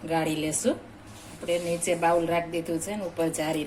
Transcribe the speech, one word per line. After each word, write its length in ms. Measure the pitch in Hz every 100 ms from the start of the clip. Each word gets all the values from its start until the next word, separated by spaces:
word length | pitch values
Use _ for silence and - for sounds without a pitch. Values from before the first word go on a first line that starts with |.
| 160
ગાળી 320 | 165 160 156 156
લેશું. 300 | - 240 320 - - - - -
આપણે 220 | - - 175
નીચે 280 | 175 170 180 165
બાઉલ 240 | 170 170 170
રાખી 200 | 170 165
દીધું 260 | 170 165 165
છે 80 | 180 208
ને 80 | 185
ઉપર 180 | - 165 156
જારી 260 | 156 156